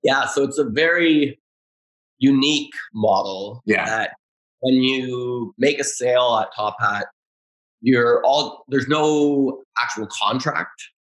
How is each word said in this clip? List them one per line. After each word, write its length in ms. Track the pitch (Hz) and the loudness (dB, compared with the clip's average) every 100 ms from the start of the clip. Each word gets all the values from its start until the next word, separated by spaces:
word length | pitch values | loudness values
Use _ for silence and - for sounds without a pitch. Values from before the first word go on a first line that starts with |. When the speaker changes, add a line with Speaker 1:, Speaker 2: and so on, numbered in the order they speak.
Speaker 1:
Yeah, 220 | 143 135 127 | 2 0 0
so 180 | 139 | -2
it's 140 | 139 151 | -2 -2
a 60 | |
very 760 | 131 120 165 170 165 151 143 - _ _ _ _ _ _ _ _ | -2 0 0 2 2 2 0 -4 _ _ _ _ _ _ _ _
unique 560 | 135 139 139 147 143 - - | 2 4 2 0 -4 -14 -12
model 680 | 110 107 98 98 95 101 120 107 | -2 2 2 0 -6 -10 -10 -2
Speaker 2:
Yeah. 180 | 95 | -2
Speaker 1:
that 300 | 82 110 104 - _ _ _ _ | 0 -4 -4 -10 _ _ _ _
when 140 | 131 | 0
you 800 | 131 131 131 127 123 123 123 107 - | 2 2 -2 -4 -6 -6 -6 -8 -2
make 220 | 135 143 | -2 0
a 40 | |
sale 540 | 143 - 123 123 123 113 | -6 -2 2 2 4 2
at 140 | 110 | -2
Top 220 | - 104 - | -4 -6 -2
Hat, 280 | 104 104 - _ _ _ _ _ _ _ | -2 -2 -8 _ _ _ _ _ _ _
you're 440 | 117 127 120 120 | 2 4 4 4
all, 400 | 131 143 143 - - | 4 2 -2 -10 -4
there's 200 | 135 123 | -4 0
no 760 | 156 151 151 147 139 135 - - 117 | 0 2 2 2 2 0 -4 -10 -6
actual 260 | 120 - 104 - | -6 -6 -8 -4
contract. 600 | 101 117 156 - 82 - - _ | -2 -2 -2 -4 -8 -14 -20 _